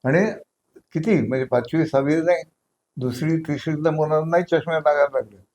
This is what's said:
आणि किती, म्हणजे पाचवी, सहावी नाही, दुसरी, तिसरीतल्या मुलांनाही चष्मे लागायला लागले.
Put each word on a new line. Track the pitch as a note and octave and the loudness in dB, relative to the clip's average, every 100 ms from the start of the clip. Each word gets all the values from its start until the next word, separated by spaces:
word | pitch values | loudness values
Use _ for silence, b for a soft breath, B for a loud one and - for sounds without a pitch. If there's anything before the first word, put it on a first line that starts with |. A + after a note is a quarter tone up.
| C3 | 2
आणि | D#3+ G#3+ - - _ _ - | 2 0 -4 -18 _ _ -20
किती, | _ D#3 D#3+ F#3 G#2+ | _ -6 0 0 0
म्हणजे | C3 | -2
पाचवी, | C3 B2 A#2+ E3 D#3 | 0 -2 0 -2 0
सहावी | C3+ C#3 D#3 | 0 2 0
नाही, | E3 F3 D#3+ _ _ _ _ - | 2 0 -2 _ _ _ _ -6
दुसरी, | B2+ B2 D3+ E3 | -6 -2 0 -2
तिसरीतल्या | D#3+ D3 - D3+ D#3+ | -2 -6 -4 -2 0
मुलांनाही | D#3 D#3 D#3 D#3+ E3+ | 0 0 0 2 0
चष्मे | F3+ E3 E3+ | 2 -2 0
लागायला | D#3+ D3+ D3 C#3+ C3 | 0 2 2 2 0
लागले. | A2+ G2+ _ | -6 -14 _